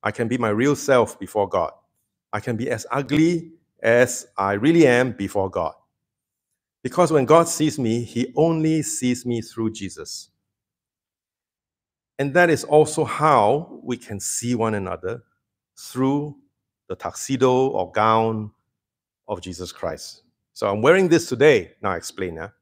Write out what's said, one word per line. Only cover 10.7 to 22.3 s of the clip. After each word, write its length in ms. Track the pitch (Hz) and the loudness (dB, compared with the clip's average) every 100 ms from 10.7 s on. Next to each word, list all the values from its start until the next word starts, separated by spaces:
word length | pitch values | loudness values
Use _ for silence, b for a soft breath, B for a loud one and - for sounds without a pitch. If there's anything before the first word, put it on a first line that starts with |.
| _ _ _ _ _ _ _ _ _ _ _ _ _ _ - | _ _ _ _ _ _ _ _ _ _ _ _ _ _ -6
And 160 | 139 | 0
that 160 | 165 175 | 4 4
is 140 | 151 | 2
also 400 | - 151 151 - | 4 4 4 0
how 760 | 104 - 151 135 104 143 170 - | -4 0 4 4 4 2 -4 -16
we 140 | - 123 | -8 -8
can 220 | - 101 | -8 -10
see 380 | - - 120 120 | -8 -6 -4 -2
one 180 | 110 | -2
another 480 | 104 95 87 92 120 _ _ _ _ _ - | -2 -6 -8 -8 -10 _ _ _ _ _ -20
through 580 | - 127 131 143 147 143 _ _ _ _ _ | -12 -2 0 0 -4 -14 _ _ _ _ _
the 80 | 92 | -10
tuxedo 720 | 85 - - 135 131 127 135 | -10 -10 -6 2 2 4 0
or 240 | - 90 | -2 -4
gown 580 | - 110 113 113 110 104 _ _ _ _ _ _ _ - | 0 2 4 2 -2 -8 _ _ _ _ _ _ _ -10
of 120 | 98 | -10
Jesus 300 | 92 85 90 | -10 -12 -12
Christ. 520 | - 87 80 - - _ _ _ | -10 -10 -10 -16 -20 _ _ _
So 160 | - 107 | -6 -4
I'm 140 | 104 | 0
wearing 260 | 123 185 185 | 2 4 4
this 200 | 165 - | 2 0
today. 460 | 117 147 120 85 _ | 2 4 4 0 _
Now 100 | 104 | -4
I 60 | 87 | -4
explain, 420 | - - 92 | -8 -10 -10